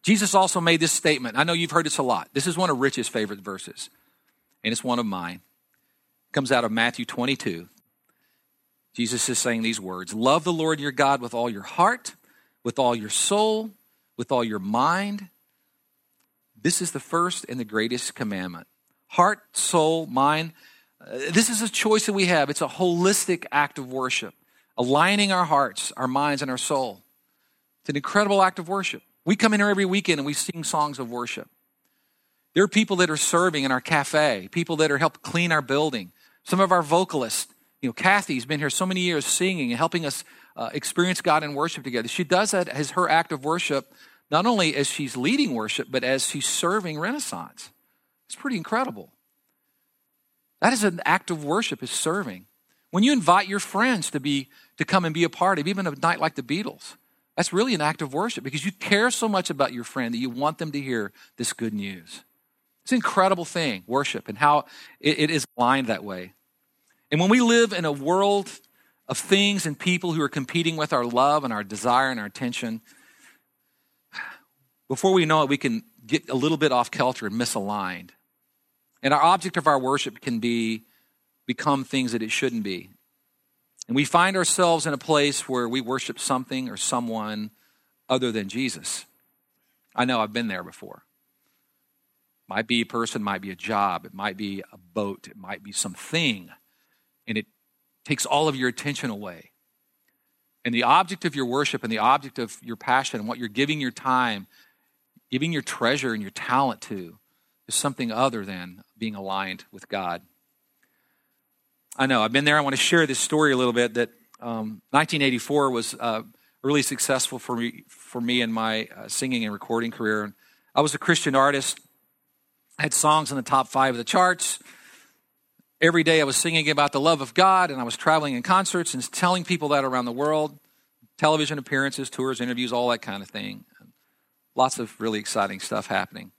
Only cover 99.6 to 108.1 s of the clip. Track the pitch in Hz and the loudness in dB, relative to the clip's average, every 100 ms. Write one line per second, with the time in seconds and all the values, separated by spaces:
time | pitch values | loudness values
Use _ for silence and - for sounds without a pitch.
99.6 | _ _ _ _ _ _ _ _ _ _ | _ _ _ _ _ _ _ _ _ _
100.6 | 120 120 120 156 185 190 175 139 127 131 | -4 0 4 4 2 -2 -4 -4 -2 0
101.6 | 143 127 113 113 110 139 135 - 113 - | 0 -2 -4 0 4 2 0 -8 -10 -10
102.6 | 120 117 - 127 135 117 107 120 120 107 | -14 -10 0 0 0 -6 -6 -8 -8 -4
103.6 | 143 151 131 - 135 127 123 104 95 _ | -2 -2 -4 -4 0 2 2 -4 -10 _
104.6 | _ _ _ _ _ _ _ 127 160 156 | _ _ _ _ _ _ _ -4 -2 -4
105.6 | 127 - 120 139 135 110 98 - - 123 | -6 -2 0 0 -2 -4 -6 -10 0 2
106.6 | 139 110 - 101 85 101 _ _ _ _ | 2 -2 -8 -10 -10 -16 _ _ _ _
107.6 | - - 143 131 120 | -6 -4 -2 -4 -4